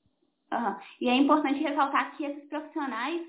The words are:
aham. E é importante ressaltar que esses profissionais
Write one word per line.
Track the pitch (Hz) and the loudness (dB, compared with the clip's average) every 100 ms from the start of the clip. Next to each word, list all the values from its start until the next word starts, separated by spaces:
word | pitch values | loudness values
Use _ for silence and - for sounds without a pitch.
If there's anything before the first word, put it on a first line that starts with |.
| _ _ _ _ - | _ _ _ _ -6
aham. | 226 233 233 - - | -2 -2 -4 -12 -4
E | 247 | 2
é | |
importante | 254 285 302 294 277 | 4 6 6 4 0
ressaltar | 311 294 277 277 - - | 0 0 2 0 -2 -6
que | |
esses | 285 285 - | -8 -8 -8
profissionais | 302 302 320 277 220 254 339 | -10 -8 -6 -4 -4 -4 -4